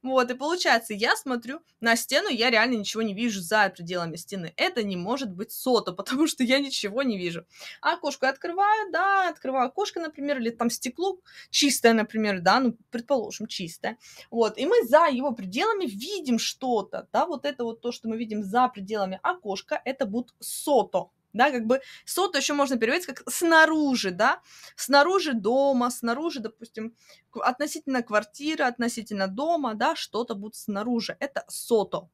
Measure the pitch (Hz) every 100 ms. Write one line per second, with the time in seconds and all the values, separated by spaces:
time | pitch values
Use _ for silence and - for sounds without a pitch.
0 | 254 262 240 254 294 359 349 233 233 202
1 | 233 427 277 247 233 302 _ _ 233 233
2 | - 277 415 240 240 226 233 233 196 214
3 | 226 196 240 196 165 214 196 190 170 180
4 | 170 160 - 196 165 - 359 349 208 180
5 | 180 269 254 175 226 - 254 233 190 175
6 | 196 262 311 - 247 269 277 - 202 214
7 | 277 196 175 170 - - - - - 349
8 | 302 - 262 269 339 349 403 427 415 330
9 | 381 392 370 320 262 262 247 - 403 -
10 | 320 302 285 277 226 226 233 - 254 -
11 | 370 381 _ - - - 285 - 233 226
12 | 214 220 214 190 175 220 254 233 _ 233
13 | 233 269 208 - 214 - 170 - 196 226
14 | - - - 233 214 214 277 480 247 294
15 | 330 254 285 233 190 208 415 415 339 196
16 | 285 403 294 233 - - 262 226 190 185
17 | - 226 330 285 285 294 233 226 240 233
18 | 220 220 233 208 196 233 254 214 190 214
19 | 190 190 - 359 214 196 - 302 - 269
20 | 226 220 247 _ - - - 269 190 185
21 | 170 _ _ 214 277 254 220 262 - -
22 | - - 381 294 - 285 277 254 220 320
23 | 359 254 - - 330 320 320 320 285 247
24 | 196 180 226 330 _ - - - - 285
25 | 294 381 311 233 196 254 277 254 240 240
26 | 233 240 330 277 214 _ 233 - 226 _
27 | _ - _ 226 - 247 294 320 277 262
28 | 240 208 214 - 285 311 269 240 233 233
29 | 202 208 190 196 311 339 262 214 262 311
30 | - 214 240 208 208 - - 202 226 233
31 | - - 277 - - - - 226 196 160
32 | -